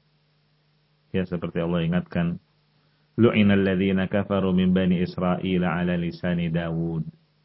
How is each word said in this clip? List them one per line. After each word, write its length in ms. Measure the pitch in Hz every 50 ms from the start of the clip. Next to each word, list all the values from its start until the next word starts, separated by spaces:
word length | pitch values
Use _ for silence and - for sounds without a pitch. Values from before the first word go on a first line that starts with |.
| _ _ _ _ _ _ _ _ _ _ _ _ _ _ _ _ _ _ _ _ _ _ -
Ya, 160 | 95 92 90
seperti 320 | 90 85 82 87 - 87
Allah 240 | 82 85 87 87 82
ingatkan, 560 | 82 85 87 82 - - 87 85 85 87 87 _ _ _ _ _ _ _ _ _ _ _ _ _ _ _ -
"Lu'inal 400 | 110 117 - 107 104 101 101 101
ladzina 480 | 98 98 95 92 98 98 95 95 95 92
kafaru 400 | - 104 98 - 101 98 95 95
min 240 | 92 90 92 92 92
bani 320 | 92 92 90 92 85 90
Israila 720 | 87 - - 92 90 90 - - 95 92 90 90 90 80 85
ala 160 | 87 87 87
lisani 560 | 87 85 85 82 - - 90 87 87 85 85
Dawud 560 | 80 85 85 82 80 82 82 85 82 80 78 80 - _ _ _ _ _